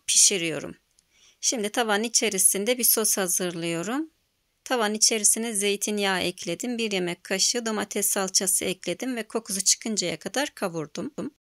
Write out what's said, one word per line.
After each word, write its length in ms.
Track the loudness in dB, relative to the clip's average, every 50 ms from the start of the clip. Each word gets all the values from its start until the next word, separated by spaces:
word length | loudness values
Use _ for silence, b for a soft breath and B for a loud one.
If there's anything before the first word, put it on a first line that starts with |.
| _
pişiriyorum. 680 | 2 4 6 6 6 4 2 0 -2 -2 -4 -6 -8 -12 -16 _ _ _ b b b b b b b b b
Şimdi 280 | -2 -2 0 0 -2 -2
tavanın 340 | 0 0 2 2 2 2 2
içerisinde 720 | 2 2 2 2 2 0 2 2 2 2 2 0 0 0
bir 60 | 2 4
sos 340 | 4 4 4 2 2 2
hazırlıyorum. 920 | 0 0 0 0 0 -2 -2 -4 -4 -4 -2 -2 -2 -2 -2 -2 -4 -4 -6 _ _ _ _ _ _ _ _ _ _ _
Tavanın 300 | -2 0 2 2 0 2
içerisine 600 | 2 2 2 2 4 2 2 2 2 -2 -4 -2
zeytinyağı 680 | 0 0 0 0 0 -2 -2 0 0 2 2 2 2
ekledim. 560 | 0 -2 -2 -4 -6 -6 -6 -4 -4 -6 -2
Bir 140 | -2 -2 0
yemek 320 | 0 0 0 -2 -4 -6 _
kaşığı 420 | -4 0 2 2 2 0 0 -2
domates 440 | -2 -2 -2 -4 -2 -2 -2 0 0
salçası 560 | 0 0 -2 0 0 0 2 2 0 0 0
ekledim 500 | -2 -4 -4 -4 -6 -4 -4 -4 -6 -4
ve 80 | -6 -8
kokusu 380 | -4 -6 -6 -4 -4 -6 0
çıkıncaya 580 | 2 0 0 0 -2 -4 -2 -2 -2 -2 -4 -4
kadar 360 | -8 -6 -2 -2 -2 -4 -4
kavurdum. 560 | -4 -6 -4 -4 -4 -6 -6 _ -8 -8 -8 -8 -8 -10 -10 -12 _ _ _